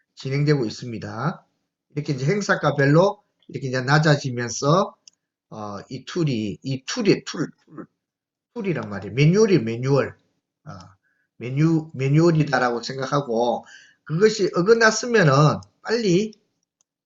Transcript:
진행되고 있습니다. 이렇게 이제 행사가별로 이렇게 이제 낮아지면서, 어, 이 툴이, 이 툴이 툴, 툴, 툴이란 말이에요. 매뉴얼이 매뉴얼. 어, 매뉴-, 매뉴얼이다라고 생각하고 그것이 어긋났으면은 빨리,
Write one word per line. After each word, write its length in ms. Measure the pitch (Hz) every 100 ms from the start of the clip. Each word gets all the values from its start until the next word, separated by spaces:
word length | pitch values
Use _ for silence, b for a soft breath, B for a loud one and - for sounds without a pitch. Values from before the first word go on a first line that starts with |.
| _
진행되고 520 | - 135 139 143 147 110
있습니다. 800 | - 123 110 101 107 139 - _ _ _ _ _ 147
이렇게 180 | 147
이제 120 | 131 139
행사가별로 1000 | 202 202 180 151 135 139 151 190 - _ _ -
이렇게 200 | - 135
이제 140 | 127
낮아지면서, 1120 | 127 151 156 143 135 120 120 113 139 170 214 - _ _ _ _ _
어, 300 | 110 104 101 -
이 160 | 135 -
툴이, 540 | 185 156 117 107 -
이 220 | 135 131 -
툴이 380 | - 202 160
툴, 260 | - - 127 - _
툴, 220 | 165 - _ _ _ _ _ _
툴이란 360 | 240 196 143 107
말이에요. 240 | 98 98
매뉴얼이 460 | 113 151 190 220 175
매뉴얼. 580 | 110 117 131 139 107 - _ _ _ _ -
어, 60 | 101 101 _ _ _ _ -
매뉴-, 540 | 117 135 156 165 156
매뉴얼이다라고 880 | 123 135 147 170 160 147 131 123 120
생각하고 840 | 117 135 131 143 139 113 120 110 B B B B
그것이 460 | - 156 214 214 175 180
어긋났으면은 1080 | 180 233 220 214 247 226 165 135 151 104 - _
빨리, 520 | - 226 214 175 220 - _ _ _ _ _ _